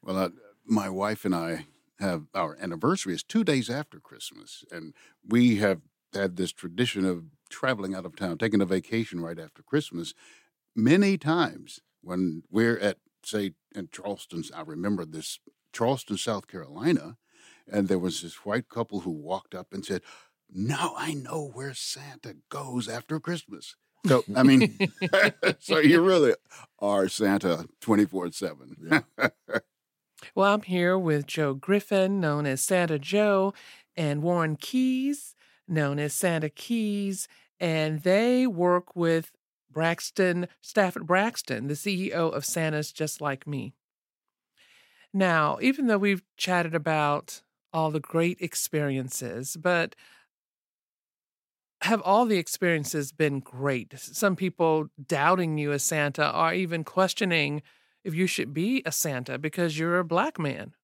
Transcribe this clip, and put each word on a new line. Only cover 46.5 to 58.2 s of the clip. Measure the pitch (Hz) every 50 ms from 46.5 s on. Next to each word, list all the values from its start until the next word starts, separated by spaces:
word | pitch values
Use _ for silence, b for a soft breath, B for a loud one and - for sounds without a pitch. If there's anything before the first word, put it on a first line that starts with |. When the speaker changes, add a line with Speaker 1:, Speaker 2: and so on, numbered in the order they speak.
| 185 175 170 165 160
Speaker 3:
about | 165 147 165 156 156 151 147 147 147 - - - - _ _ _ _ _ _ -
all | 160 160 156
the | 151 156
great | 143 - - 165 165 175 180 _
experiences, | 180 165 - - - - - 156 147 143 135 135 127 127 - - 131 117 90 113 131 135 - 170
but | 156 180 180 170 165 - - b b b b b b b _ _ _ _ _ _ _ _ _ _ _ _ _ _ _ _ _ _ _ _ _ _ _ _ _ _ _ _ _ _
have | - 180 226 208
all | 160 180 196 220 247
the | 226 214 185
experiences | 160 - - - - 175 170 160 147 - - 156 143 135
been | - _ 160 151 143 135
great? | 131 - - 127 135 143 135 127 104 - - 135
Some | - - - - - 202 185
people | 160 190 185 - _ 175 160 160 156 156 - _ - 139
doubting | _ 170 139 139 160 185 185 180 160 156 151
you | 147 147 143
as | 143 -
Santa | - 170 156 147 147 139 - 151 147 - -
or | 165 165 170
even | - 190 170 170 165 156
questioning | - - 180 190 185 - - 220 185 170 160 147 143 147 151 b b b b b b b b b
if | 196 160
you | 165